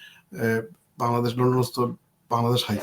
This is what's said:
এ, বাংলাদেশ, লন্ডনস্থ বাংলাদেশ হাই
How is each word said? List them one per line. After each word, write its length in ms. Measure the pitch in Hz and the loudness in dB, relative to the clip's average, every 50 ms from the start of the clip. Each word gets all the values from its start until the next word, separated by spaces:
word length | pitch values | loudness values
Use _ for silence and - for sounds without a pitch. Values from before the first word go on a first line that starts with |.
| - - - - _ _ | -20 -20 -20 -20 _ _
এ, 300 | 196 180 113 113 - - - - - _ _ _ _ - | -8 -4 0 0 0 0 -2 -6 -12 _ _ _ _ -4
বাংলাদেশ, 400 | 123 120 120 120 120 120 117 123 | -2 0 0 0 0 0 0 2
লন্ডনস্থ 420 | 127 127 127 127 123 120 - 127 120 120 - - _ _ _ _ _ - | 2 4 4 2 2 0 0 -2 -2 -2 -2 -6 _ _ _ _ _ -4
বাংলাদেশ 360 | 120 117 117 120 123 123 - - | -2 0 2 2 2 0 0 -2
হাই 100 | 104 101 | -4 -4